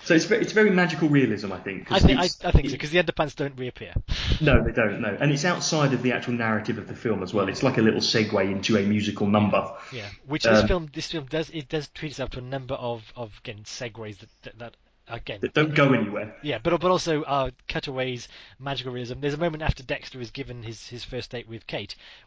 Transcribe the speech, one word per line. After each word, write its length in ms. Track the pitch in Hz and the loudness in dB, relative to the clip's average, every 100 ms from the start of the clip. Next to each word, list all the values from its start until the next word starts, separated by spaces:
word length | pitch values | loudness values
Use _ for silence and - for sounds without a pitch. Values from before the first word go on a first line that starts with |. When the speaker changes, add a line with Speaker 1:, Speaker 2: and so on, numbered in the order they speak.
Speaker 1:
So 80 | - | 4
it's 120 | 160 - | 4 4
ve-, 80 | 156 | 0
it's 160 | 165 | 2
very 160 | 208 214 | 4 6
magical 400 | 180 170 147 156 | 6 2 2 4
realism, 420 | 143 117 104 101 | 6 4 0 -4
I 60 | 92 | -8
think, 260 | 101 95 - | -8 -10 0
'cause 180 | 190 | 6
Speaker 2:
I 20 | - | 6
thi-, 60 | |
I, 100 | - 180 | 6 2
Speaker 1:
it's, 180 | - | -2
Speaker 2:
I 60 | 175 | 2
think 180 | - 147 | 4 2
so, 60 | |
Speaker 1:
it 60 | 127 | -4
Speaker 2:
'cause 100 | 147 | 0
the 120 | 175 | 2
underpants 320 | 165 - 147 | 2 0 -2
don't 240 | - 139 127 | -2 -6 -4
reappear. 360 | 127 - 104 - | -10 -8 -8 -6
<laughs> 400 | - - - - | -4 -4 0 2
Speaker 1:
No, 200 | 151 131 | 6 6
they 80 | 113 | 4
don't, 300 | 123 107 92 | 2 2 0
no. 160 | 110 98 | -4 0
And 140 | 147 | 2
it's 140 | 147 180 | 2 0
outside 480 | 175 - 160 139 | 0 0 2 2
of 80 | 123 | 2
the 100 | 127 | 2
actual 220 | 117 - | 0 -2
narrative 420 | 120 113 107 110 104 | -2 0 0 -2 -6
of 120 | 90 | -8
the 60 | |
film 280 | 104 113 98 | -6 -4 -2
as 100 | 92 | -2
well. 160 | 104 95 | 0 0
It's 140 | - | 2
like 160 | 135 120 | 2 4
a 40 | |
little 180 | 110 101 | 4 4
segue 440 | - 117 101 101 98 | 0 2 2 0 0
into 240 | 98 107 104 | -2 2 2
a 60 | |
musical 440 | 101 104 101 - 101 | 2 2 0 -2 2
number. 400 | 104 98 98 - - - | 4 4 2 -2 -12 -12
Speaker 2:
Yeah, 180 | 123 101 - 131 | -12 -12 -14 -8
which 160 | 151 | 0
this 160 | 117 110 | 4 6
Speaker 1:
Um, 80 | 104 | 6
Speaker 2:
film, 220 | 180 156 | 2 -2
this 180 | 156 - | -10 -8
film 140 | 165 | -8
does, 240 | 131 156 156 | -4 -4 -4
it 200 | 160 139 | -8 -4
does 180 | 156 143 | -6 -6
treat 220 | - 151 | -10 -10
itself 200 | 131 165 | -6 -6
to 60 | 131 | -6
a 20 | |
number 320 | 127 135 127 | -8 -8 -6
of, 360 | 139 120 117 107 123 | -6 -4 -6 -10 -14
of, 160 | 110 - | -14 -12
again, 180 | - 107 | -16 -16
segues 540 | 104 - 120 107 107 101 | -14 -12 -12 -10 -14 -14
that, 100 | 110 _ | -20 _
that, 160 | 117 110 | -20 -16
that, 180 | - _ _ _ - | -18 _ _ _ -14
again 280 | 117 - 107 | -12 -10 -6
Speaker 1:
That 140 | 120 | -2
don't 200 | 151 151 | 0 2
go 180 | 147 139 | 4 4
anywhere. 420 | 123 101 101 107 - | 4 0 -6 -8 -10
Speaker 2:
Yeah, 160 | 147 113 | -8 -4
but, 160 | 165 170 | -2 0
but 100 | 180 | 2
also, 320 | 180 170 151 | 0 0 -2
uh, 280 | 143 139 131 - - | -2 -2 -2 -6 -8
cutaways, 640 | 160 147 131 127 123 - - - - | -8 -6 -4 -4 -6 -12 -20 -20 -14
magical 320 | 139 139 131 | -8 -6 -6
realism. 260 | 123 120 127 | -8 -8 -4
There's 120 | 143 | -4
a 40 | 151 | -2
moment 240 | 170 156 | -4 0
after 180 | 151 - | -2 -2
Dexter 380 | 127 139 - 131 | -6 -8 -8 -12
is 100 | 113 | -12
given 320 | 135 123 120 | -10 -10 -10
his, 240 | 110 110 - | -12 -14 -14
his 160 | 120 | -14
first 280 | - 127 - | -10 -10 -8
date 180 | 120 113 | -12 -12
with 180 | 113 - | -14 -10
Kate 300 | 165 202 - - - | -10 -10 -14 -18 -20